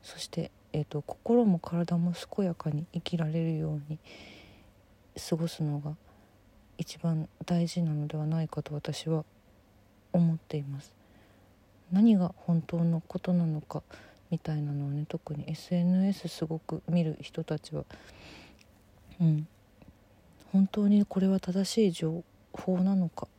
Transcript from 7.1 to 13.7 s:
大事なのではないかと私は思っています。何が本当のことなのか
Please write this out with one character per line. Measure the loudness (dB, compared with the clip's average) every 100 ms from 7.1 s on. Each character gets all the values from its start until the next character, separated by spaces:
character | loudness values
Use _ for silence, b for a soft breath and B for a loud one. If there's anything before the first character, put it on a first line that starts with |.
| -2 -4 _ -2
大 | 0 0
事 | 0
な | -2
の | -2 -4
で | -4
は | -2
な | 0
い | -2
か | -6
と | -6
私 | -8 -6 -6 -2
は | -2 -4 _ _ -20 _ _ _ _ _
思 | 4 4 2
っ |
て | _ -6
い |
ま | -6 -10
す。 | -12 _ b b b b b b _ _ -2
何 | 4 6 6
が | 2 -4
本 | 0 0
当 | 0 0
の | 2 0
こ | -2 -6
と | 0
な | 2 2
の | -2
か | -6